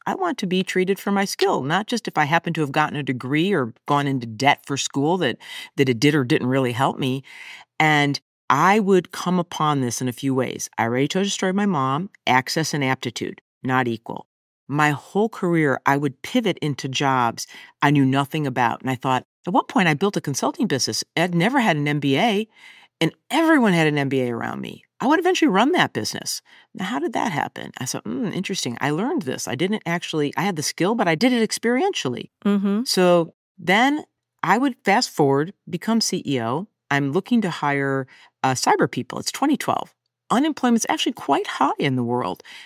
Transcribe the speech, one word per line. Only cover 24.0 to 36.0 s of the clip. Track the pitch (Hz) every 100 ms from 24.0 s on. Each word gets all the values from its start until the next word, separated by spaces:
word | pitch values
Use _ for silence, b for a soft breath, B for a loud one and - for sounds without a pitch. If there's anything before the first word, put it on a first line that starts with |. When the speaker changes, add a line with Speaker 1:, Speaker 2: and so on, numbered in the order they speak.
| 139
Speaker 1:
B | 135
A | 123
around | 117 120 135
me. | 131 - _ _
I | 240
would | 320
eventually | 349 370 302
run | 190 269
that | 349 147
business. | - 107 - - - b b b 202
Now, | 185
how | 262
did | 330
that | 233 -
happen? | 147 - - - -
I | 131
thought, | -
"Hmm, | - 247 214
interesting. | - 196 190 131 117
I | 139
learned | 151 240 339
this. | 131 - -
I | 127
didn't | 185 214 -
actually, | 170 - 160 147 -
I |
had | 190 160
the |
skill, | 139 - 170
but | 233 185
I | 156
did | 254
it | 247 220
experientially." | - 226 254 392 - 135 120 - _ 202
Speaker 2:
Mm-hmm. | 202 196 208 262
Speaker 1:
So | - 180 175 165 _ _ _
then | 170 196 262 302 - _ _ _
I | 160 208
would | 277 240 -
fast | 208 -
forward, | - 143 139 160 - -
become | 165 -
C | 226